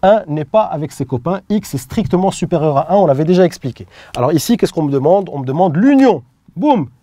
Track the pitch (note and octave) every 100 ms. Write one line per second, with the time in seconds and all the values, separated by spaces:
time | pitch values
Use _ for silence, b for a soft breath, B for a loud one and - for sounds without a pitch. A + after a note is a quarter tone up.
0 | F#3+ G#3+ D#3+ D3+ D3 G#3+ G#3+ C#3+ D3 -
1 | C3 B2+ B2 F#3+ _ G#3 - C3+ - -
2 | F#3+ F3+ F#3+ - E3+ E3+ D3+ C#3 D#3+ F#3+
3 | F3+ C3+ D#3 F3+ F3+ - C3 A#2 F#2+ B
4 | B - B2 E3 - A#3+ F#3 - D3+ C#3
5 | C#3 F#3+ F#3+ C#3+ C3 C#3 F#3 D3 B3 C#4
6 | C4+ E3 - _ _ - C#4+ B3+ B2 _